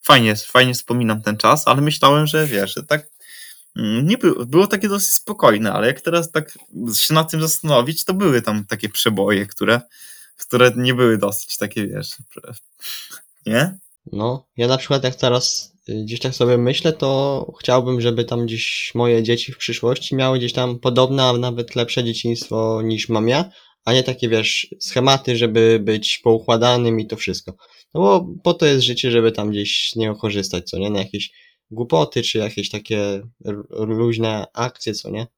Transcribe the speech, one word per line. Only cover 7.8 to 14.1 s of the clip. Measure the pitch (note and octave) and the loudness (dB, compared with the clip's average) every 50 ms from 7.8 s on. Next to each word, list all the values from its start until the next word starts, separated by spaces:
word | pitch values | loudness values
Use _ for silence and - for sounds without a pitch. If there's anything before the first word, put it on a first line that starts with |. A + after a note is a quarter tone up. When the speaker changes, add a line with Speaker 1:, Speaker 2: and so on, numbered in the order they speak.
| A#2+ C#3 E3 - - | 2 2 -2 -4 -4
Speaker 1:
to | - F#3+ | -2 -2
były | F#3+ G3+ F3+ C3+ A#2+ | 2 2 4 2 2
tam | G#2+ - G#2+ G#2+ G2+ | 2 0 -4 -4 -4
takie | - A#2 G#2 - G#2+ | -6 -8 -6 -6 -8
przeboje, | - - - B2 G#2+ F#2+ G2 G#2 G#2+ G2 G2+ | -4 -2 0 0 2 2 2 2 2 2 0
które, | G2 - - G2+ G2+ A2 B2 - _ _ - - - - - - - _ _ | -4 -4 -4 2 2 2 2 0 _ _ -20 -20 -20 -20 -20 -20 -20 _ _
które | - - - A#2+ B2 B2 A2+ | -10 -2 4 6 6 6 4
nie | B2 B2 B2+ B2+ | 2 0 0 2
były | B2 B2+ A#2 A2+ G#2 | 4 4 4 4 4
dosyć | G2 G2+ G2+ - - - - - | 0 -2 -2 -4 -8 -8 -6 -6
takie, | - G#2 - A2+ G#2 G2 | -6 -6 -4 -6 -6 -4
wiesz, | G2+ G2+ G2+ - - - - _ - - - - A#2 - _ _ _ _ - - - - - - - - - _ _ _ _ | -6 -8 -10 -10 -14 -16 -20 _ -20 -20 -20 -18 -20 -20 _ _ _ _ -16 -14 -14 -14 -16 -18 -20 -20 -20 _ _ _ _
nie? | G#2+ A2 A#2+ D3 F#3 F#3+ - _ _ _ _ _ - | -2 0 2 2 0 -2 -12 _ _ _ _ _ -12